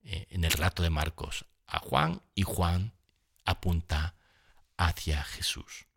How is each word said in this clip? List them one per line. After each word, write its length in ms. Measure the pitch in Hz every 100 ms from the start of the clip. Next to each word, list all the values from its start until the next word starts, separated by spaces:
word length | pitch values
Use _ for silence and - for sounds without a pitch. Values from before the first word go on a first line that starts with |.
eh, 240 | - 87 -
en 140 | 92
el 60 | 82
relato 320 | 71 87 -
de 60 | 85
Marcos 560 | 78 78 - - - - _ -
a 120 | -
Juan, 440 | - 67 156 175 _
y 80 | -
Juan 520 | 95 - 90 87 107 - _ _ _ _
apunta 680 | - 90 92 85 - 76 80 - _ _ _ _ _ -
hacia 460 | 87 - - 76
Jesús. 600 | 73 - - - - - -